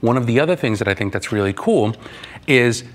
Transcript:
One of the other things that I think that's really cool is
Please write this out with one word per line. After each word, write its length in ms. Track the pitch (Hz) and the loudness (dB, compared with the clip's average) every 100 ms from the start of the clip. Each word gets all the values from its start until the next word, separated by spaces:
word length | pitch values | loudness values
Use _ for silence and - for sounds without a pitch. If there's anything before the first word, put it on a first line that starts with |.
One 160 | 117 127 | 0 0
of 80 | 117 | 2
the 120 | 117 | 2
other 160 | 160 | 2
things 240 | 175 127 104 | 0 -2 -2
that 80 | 107 | 0
I 80 | |
think 180 | 98 101 | -2 -2
that's 200 | 95 - | -4 -4
really 220 | 107 98 | -2 0
cool 420 | 98 - 202 107 113 - - - - - | -2 0 2 2 -2 -12 -18 -18 -16 2
is 380 | 127 120 117 - | 4 4 0 -6